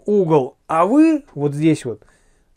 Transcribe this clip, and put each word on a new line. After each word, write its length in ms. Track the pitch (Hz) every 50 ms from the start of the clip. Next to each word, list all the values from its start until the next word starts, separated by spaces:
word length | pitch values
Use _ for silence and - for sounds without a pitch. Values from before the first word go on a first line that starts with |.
| _
угол, 520 | - 208 208 185 160 160 147 127 131 - _ _ -
а 180 | - 214 185
вы 400 | 196 247 302 311 330 311 285 - _ _
вот 200 | 143 143 147 139
здесь 320 | 143 156 160 151 - -
вот 180 | 127 107 - _ _ _ _ _ _ _ _ _ _ _